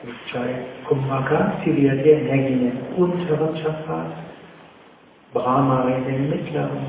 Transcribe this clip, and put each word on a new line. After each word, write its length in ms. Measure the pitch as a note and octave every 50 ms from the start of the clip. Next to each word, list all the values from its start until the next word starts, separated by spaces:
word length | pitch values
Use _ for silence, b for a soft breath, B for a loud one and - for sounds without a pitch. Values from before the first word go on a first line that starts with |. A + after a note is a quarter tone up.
| -
Ujjayi 520 | A#2+ - - - - - B2 A#2+ B2 B2+ B2+ - - - - - -
Kumbhaka 480 | C#3+ C3+ - - C3+ C3+ C3+ - D3+ D#3
aktiviert 640 | F#3 - - - - E3 D3+ C#3 C#3 C#3 - - -
die 40 | D#3
Energie 440 | D3+ D3+ C3 B2+ C3+ C3+ C3+ C3+ B2+
in 60 | B2+
den 180 | B2 A#2+ A#2+ - - - -
unteren 600 | F#3 F3+ F3 E3+ F3 F3 - D#3 D3 D#3 D#3+ D#3+
Chakras. 560 | E3 D#3 D#3 D#3 - - - D#3+ D#3+ E3 D#3+ D#3+ - - - - - - - - - - - - - - - - - - - - _ _ _ -
Brahmari 600 | A#2+ - B2 B2+ C3+ C#3 C3+ C3 B2+ B2+ B2+ B2+
in 100 | B2+ B2+
den 240 | C3+ C3+ C3+ C#3+ D3+
mittleren 500 | E3+ F#3 - - D#3 D3 C#3 C3+ C#3 C3+ C3+